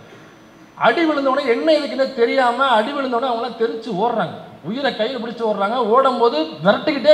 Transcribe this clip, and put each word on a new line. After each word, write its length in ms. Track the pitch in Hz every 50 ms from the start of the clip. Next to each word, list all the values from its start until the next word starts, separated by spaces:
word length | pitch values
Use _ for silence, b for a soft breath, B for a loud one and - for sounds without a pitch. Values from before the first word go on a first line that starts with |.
| B B B B B B B B B - - - - - -
அடி 300 | - 143 214 247 339 330
விழுந்த 240 | 311 302 277 277 262
உடனே 180 | 254 285 285 247
என்ன 260 | 233 269 302 320 311
இதுக்குன்னே 400 | 294 285 240 247 254 269 - -
தெரியாம, 520 | 233 233 262 269 269 254 240 240 254 277 269
அடி 240 | 240 214 220 277
விழுந்த 260 | 285 285 269 254 254 -
உடனே 160 | 269 262 233
அவங்களாம் 280 | 226 240 233 - -
தெரிச்சு 280 | 226 240 - 226 - 254 202 175
ஓடுறாங்க. 340 | 214 240 226 220 180 143 113 - - - - - -
உயிரை 300 | 156 220 269 277 240 -
கையில 260 | - 214 254 269 240
பிடிச்சு 240 | 220 240 214 - 226 214
ஓடுறாங்க. 240 | 208 196 196 202 233
ஓடும்போது 680 | 262 240 202 220 269 262 269 247 233 233 233 277 302 320 320 - 135 151
விரட்டிக்கிட்டே 480 | 190 226 254 - 320 294 269 226 294